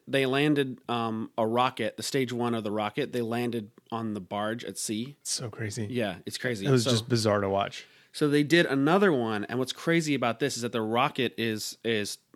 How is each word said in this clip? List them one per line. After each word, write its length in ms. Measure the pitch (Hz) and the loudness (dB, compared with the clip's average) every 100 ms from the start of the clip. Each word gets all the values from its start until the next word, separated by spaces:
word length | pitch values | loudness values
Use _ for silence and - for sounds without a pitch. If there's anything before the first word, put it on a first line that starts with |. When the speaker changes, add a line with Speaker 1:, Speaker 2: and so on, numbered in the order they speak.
| - | -2
Speaker 1:
they 200 | 135 131 | 0 2
landed, 520 | 135 151 147 135 123 - | 4 4 2 0 -4 -4
um, 440 | 120 113 110 113 - | -2 -2 -4 -4 -2
a 80 | 110 | 0
rocket, 500 | 120 127 - 110 - | 2 2 0 -4 -4
the 60 | |
stage 280 | - 143 123 | -4 -2 -2
one 220 | 123 120 | -2 -2
of 100 | 117 | -2
the 80 | 107 | -2
rocket. 420 | 107 104 - 120 | -2 -2 -2 -4
They 80 | 123 | -2
landed 480 | 113 117 120 117 107 - - | -2 -2 -2 -4 -8 -16 -10
on 220 | 113 113 | -6 -4
the 80 | 104 | -6
barge 420 | 90 104 107 117 | -6 -4 -4 -4
at 140 | - 98 | -8 -8
sea. 380 | - 110 127 143 | -6 -6 -6 -10
Speaker 2:
It's 100 | - | -8
so 180 | - 123 | -6 -6
crazy. 380 | - 110 110 104 | -8 -8 -6 -4
Speaker 1:
Yeah, 280 | 123 107 85 - | -2 -4 -4 -10
it's 100 | - | -6
crazy. 300 | 127 113 98 | -6 -2 2
Speaker 2:
It 20 | |
was 140 | 131 | 4
Speaker 1:
So 80 | 117 | 4
Speaker 2:
just 180 | 117 117 | 2 2
bizarre 320 | 120 107 104 | 2 4 2
to 80 | 98 | 2
watch. 360 | 98 101 - - - _ | 0 -2 -6 -18 -20 _
Speaker 1:
So 180 | - 151 | -2 2
they 140 | 147 | 4
did 240 | 147 170 170 | 4 4 4
another 440 | 135 139 190 202 | 4 4 6 6
one, 320 | 139 113 107 104 | 4 2 -2 -2
and 120 | 120 | -4
what's 160 | 127 | -4
crazy 400 | - 165 165 151 | -4 0 0 2
about 260 | 139 123 113 | 0 0 0
this 160 | 143 117 | -2 -2
is 60 | |
that 100 | 117 | -2
the 120 | 117 | -2
rocket 500 | 110 117 139 139 117 - | 0 2 2 2 -2 0
is, 440 | 113 107 - - | -2 -2 -6 -6
is, 360 | 113 110 101 - _ | -2 0 -2 -8 _